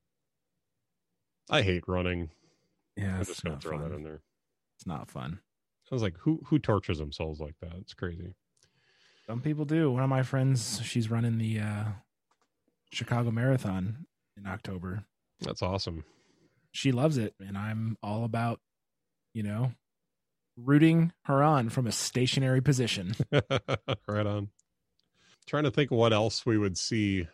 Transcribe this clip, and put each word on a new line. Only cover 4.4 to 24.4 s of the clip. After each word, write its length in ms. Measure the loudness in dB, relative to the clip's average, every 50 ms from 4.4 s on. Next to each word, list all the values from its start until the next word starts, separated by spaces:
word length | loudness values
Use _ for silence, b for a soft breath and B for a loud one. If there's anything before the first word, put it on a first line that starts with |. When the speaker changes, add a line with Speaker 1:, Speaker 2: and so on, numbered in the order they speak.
| _ _ _ _ _ _ _ -16
Speaker 2:
It's 80 | -12
not 240 | -10 -10 -10 -10 -12
fun. 300 | -12 -10 -10 -10 -10 -12 _ _ _ _ _ _ _ _ _ -6
Speaker 1:
I 40 | -4
was 80 | -2 -2
like, 140 | -2 -4 -2
"Who, 200 | 0 0 0 0 0
who 120 | 0 0 2
tortures 400 | 2 4 2 2 2 0 -4 -4
themselves 400 | -4 -6 -6 -6 -6 -6 -6 -8
like 160 | -10 -12 -12 -14
that? 140 | -14 -14 -14 -14
It's 140 | -16 -16 -14
crazy." 400 | -10 -8 -8 -8 -8 -12 -14 -16 _ _ _ _ _ b b b b b b b b b b b b b
Speaker 2:
Some 140 | b -8 -6
people 240 | -4 -4 -2 -2 -2
do. 260 | 0 2 2 4 4
One 120 | 4 2 2
of 60 | 2
my 140 | 2 2 2
friends, 580 | 2 2 2 2 4 2 2 0 -4 -6 -6 -6
she's 280 | -4 -2 -2 0 0
running 280 | 0 0 0 0 0 0
the, 220 | 0 -2 -2 -2
uh, 240 | -2 -4 -4 -4 -4 -6 -6 -8 -12 _ _ _ _ _ _ _ _ _ _ _ _ _ _ _ _ _ -10
Chicago 380 | -8 -4 -2 0 0 0 0
Marathon 760 | 0 0 2 2 2 2 0 -2 -4 -2 -2 -4 -6 -8 -12 -18 _ _ _ _ _
in 100 | -14 -10
October. 580 | -10 -10 -10 -8 -10 -10 -8 -8 -8 -8 -8 -10 _ _ _ _ _ _ -12
Speaker 1:
That's 220 | -10 -10 -6 -4 -4
awesome. 420 | -2 -2 -4 -4 -6 -8 -10 -12 b b b b b b b b b b b b b
Speaker 2:
She 220 | -8 -2 0 0 0
loves 260 | 2 2 0 0 0
it, 160 | -2 -4 -6 -10
and 180 | -12 -10 -8 -6
I'm 400 | -6 -6 -4 -4 -4 -4 -6 -6 -6
all 220 | -4 -2 -2 -2
about, 360 | -2 -2 -2 -2 -2 -4 -6 _ _ _ _ _ _ _ _ _ _ _ _ _ _ -8
you 80 | -6 -6
know, 300 | -4 -2 -2 -2 -2 -4 _ _ _ _ _ _ _ _ _ _ _ _ _ _ _ _
rooting 560 | -6 2 6 6 8 8 8 8 6 4 2 0 _ -2
her 180 | 2 4 4 6
on 260 | 6 6 4 2 2
from 180 | 0 0 0
a 60 | 0 0
stationary 680 | -2 -4 -2 0 0 2 2 2 2 2 4 4 4 4
position. 520 | 4 4 4 2 0 -2 -2 -4 -4 -2 -2
Speaker 1:
<laughs> 880 | -2 0 2 0 2 2 -2 -4 -2 -4 -6 -4 _ -4 -6 -6 _ -4
Right 180 | -2 -2 -2
on. 220 | -2 -2 -4